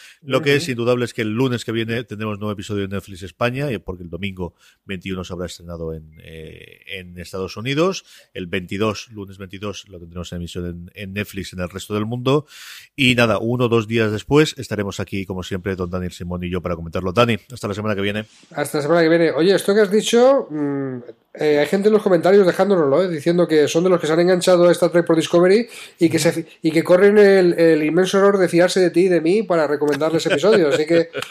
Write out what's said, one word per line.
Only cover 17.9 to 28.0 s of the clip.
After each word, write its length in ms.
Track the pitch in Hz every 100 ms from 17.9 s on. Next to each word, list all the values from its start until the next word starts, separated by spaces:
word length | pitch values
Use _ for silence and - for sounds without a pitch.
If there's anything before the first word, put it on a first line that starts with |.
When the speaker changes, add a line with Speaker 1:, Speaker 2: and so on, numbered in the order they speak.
| 98
Speaker 1:
que 60 |
viene. 240 | 101 104 110 _ _
Speaker 2:
Hasta 240 | - 143 156
la 40 |
semana 180 | 143 170
que 80 | 160
viene. 220 | 170 165
Oye, 240 | 127 175 185
esto 180 | 196
que 60 | 202
has 100 | 202
dicho, 560 | 214 - 233 254 277 -
mm, 460 | 151 143 139 135 127 120 - _
eh, 240 | - 151 147
hay 60 | 151
gente 220 | 196 202
en 60 |
los 100 | 214
comentarios 420 | 208 175 170 202 180
dejándonoslo, 560 | 170 190 190 139 143
eh, 40 | 190
diciendo 400 | 160 170 175 160
que 200 | 156 143
son 180 | 165 185
de 40 |
los 100 | 170
que 60 | 151
se 80 |
han 60 | 160
enganchado 480 | 175 180 180 180 175
a 40 |
Star 200 | 165 175
Trek 140 | 175 170
por 80 | 160
Discovery 520 | 156 175 180 208 233 - - _
y 100 | 165
que 100 | 156
se 120 | 160
fi-, 120 | 165 165 -
y 100 | 165
que 120 | 160
corren 340 | 156 180 202 208
el, 360 | 202 196 175 170
el 240 | 165 156
inmenso 360 | 156 165